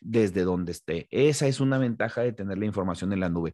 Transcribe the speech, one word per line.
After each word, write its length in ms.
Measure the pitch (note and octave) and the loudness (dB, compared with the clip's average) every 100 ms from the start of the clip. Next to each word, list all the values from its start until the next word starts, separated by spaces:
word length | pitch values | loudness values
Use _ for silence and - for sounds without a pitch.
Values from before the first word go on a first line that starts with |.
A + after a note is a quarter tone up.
desde 400 | G#2 A#2 G#2 F#2 | 0 2 4 2
donde 300 | F#2 F2+ F2 | 0 0 -2
esté. 360 | E2+ - E2 - | -6 -6 -6 -2
Esa 340 | A2 D3 C#3+ C#3 | 2 4 4 0
es 140 | C3 | 2
una 180 | C3+ C3 | 2 2
ventaja 440 | B2 A#2 A2+ A#2 | 0 -2 -4 -2
de 120 | B2 | -2
tener 240 | G#2+ G2 F#2+ | -2 -6 -2
la 80 | G#2+ | -2
información 480 | G2+ F#2 E2+ F#2 | -2 -2 -2 -2
en 60 | G2 | 0
la 100 | F2+ | 0
nube. 240 | E2+ D#2+ | 0 -2